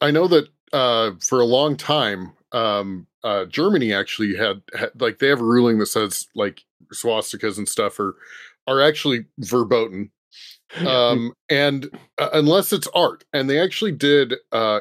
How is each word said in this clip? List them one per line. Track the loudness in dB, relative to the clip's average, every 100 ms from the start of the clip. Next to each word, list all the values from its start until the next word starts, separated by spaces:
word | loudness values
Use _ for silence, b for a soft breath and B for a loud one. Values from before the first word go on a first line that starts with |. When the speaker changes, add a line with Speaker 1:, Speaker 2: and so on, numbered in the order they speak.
Speaker 1:
I | 0
know | 2 4
that, | 2 0 _ -6
uh, | -2 0 2 0 -2
for | -2 2
a |
long | 4 2 2 -2
time, | -2 0 0 -4 -10 -16 _
um, | -2 0 -2 -4 -10 -14 _
uh, | -4 -4 -4
Germany | -2 2 2 2
actually | -2 -4 -4 -4 -2
had, | -2 -4 -10
had, | -8 -8 -4
like, | -4 0
they | 0
have | 2
a |
ruling | 4 4 4 2
that | 0
says, | -2 -2 -6 -10 -6
like, | -6 -6 _ _ _
swastikas | -8 -4 -2 -4 -6 -6 -4
and | -6
stuff | -2 -2 -2
are, | -6 -6 B B B B -2
are | 2
actually | 4 2 0 -2 -4 -14
verboten. | -2 0 2 2 0 -6 -10 _ _ B B B _ -6
Speaker 2:
Yeah. | 0 2 2
Speaker 1:
Um, | 2 -2 -8 -2
and, | 0 2 0 -6 -16 _ -6
uh, | -2
unless | 2 4 4 2
it's | -4 -2
art, | 0 0 -2 _
and | -4 0
they | 0
actually | 0 -2 -4
did, | -2 2 2 2 -4 -6
uh, | -2 0 -2